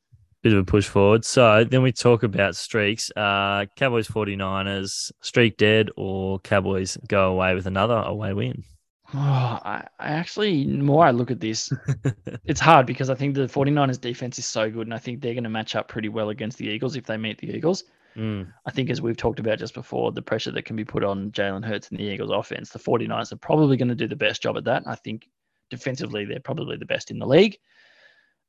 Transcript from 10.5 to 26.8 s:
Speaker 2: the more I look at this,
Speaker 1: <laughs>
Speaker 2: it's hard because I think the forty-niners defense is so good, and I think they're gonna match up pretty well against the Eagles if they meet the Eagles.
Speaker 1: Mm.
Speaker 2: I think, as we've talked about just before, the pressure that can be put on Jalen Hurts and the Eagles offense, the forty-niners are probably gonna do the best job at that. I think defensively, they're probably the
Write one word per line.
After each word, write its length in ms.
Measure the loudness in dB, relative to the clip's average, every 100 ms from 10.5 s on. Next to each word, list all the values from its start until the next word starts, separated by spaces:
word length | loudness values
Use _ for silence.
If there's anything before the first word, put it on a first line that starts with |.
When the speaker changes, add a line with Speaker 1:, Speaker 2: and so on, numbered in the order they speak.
| 0
Speaker 2:
the 120 | 0 0
more 220 | 4 6
I 60 | 6
look 200 | 6 0
at 80 | -2
this, 320 | -4 -4 -6 -6 -4 -4 -4
Speaker 1:
<laughs> 360 | -4 -10 -12
Speaker 2:
it's 160 | -6 2
hard 260 | 8 8 6
because 240 | -2 -4
I 60 | -2
think 180 | -2
the 140 | -2 -2
forty-niners 500 | 0 2 2 2 0
defense 400 | -6 -8 -8 -8
is 80 | -6
so 240 | -2 -2
good, 160 | -4 -8
and 80 |
I 40 | -8
think 220 | -10 -8
they're 140 | -6
gonna 140 | -6 -4
match 260 | -6 -4
up 140 | -6 -6
pretty 200 | -6 -6
well 200 | -4 -4
against 280 | -4 -8 -8
the 80 | -6
Eagles 260 | -4 -6
if 100 | -6
they 120 | -8 -6
meet 220 | -6 -8
the 120 | -10
Eagles. 320 | -4 -2 -2 -6 _ _ -8
Speaker 1:
Mm. 360 | -6 -6 -8 -12
Speaker 2:
I 60 | -10
think, 200 | -4 -4
as 120 | -2
we've 140 | -4 -2
talked 240 | -2 -2
about 180 | -2 -4
just 160 | -4
before, 380 | -12 -8 -4 -4
the 100 | -4
pressure 300 | -4 -4 -4
that 120 | -8
can 120 | -8 -8
be 80 |
put 180 | -6 -2
on 280 | -2 -2 -6
Jalen 320 | -2 -2 -2
Hurts 260 | -6 -8 -8
and 80 | -8
the 60 |
Eagles 260 | -8 -6 -2
offense, 400 | -2 -4 -10 -12
the 80 | -10
forty-niners 540 | -2 -2 0 -6 -6
are 40 | -8
probably 400 | 0 4 6 4
gonna 200 | 2 0
do 100 | -4
the 80 |
best 260 | -2 -2 -2
job 160 | -4 -2
at 80 | -2
that. 180 | -2 -4
I 80 |
think 340 | -10 -10 -12 _ _ _ _ -16
defensively, 580 | -10 -8 -6 -6 -8 -8
they're 120 | -10
probably 380 | -10 -8 -8
the 100 | -10